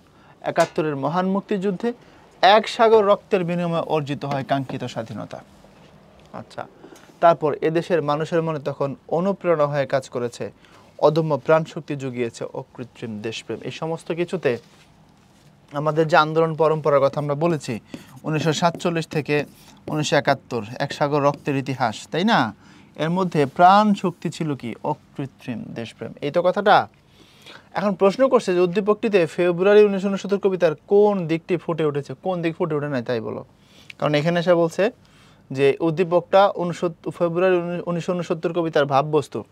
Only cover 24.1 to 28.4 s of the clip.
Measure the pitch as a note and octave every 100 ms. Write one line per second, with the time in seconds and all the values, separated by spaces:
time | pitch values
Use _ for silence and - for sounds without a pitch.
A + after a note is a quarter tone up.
24.1 | - E3+ - D#3 C3+ A#2 - C#3+ D3 _
25.1 | - C3+ _ - A2+ - A#2 A2+ - -
26.1 | - C#3+ F3 F3+ F#3+ G3+ D#3+ G#2+ _ _
27.1 | _ - _ - - _ - G#3 F3+ G3
28.1 | G3 C4 B3+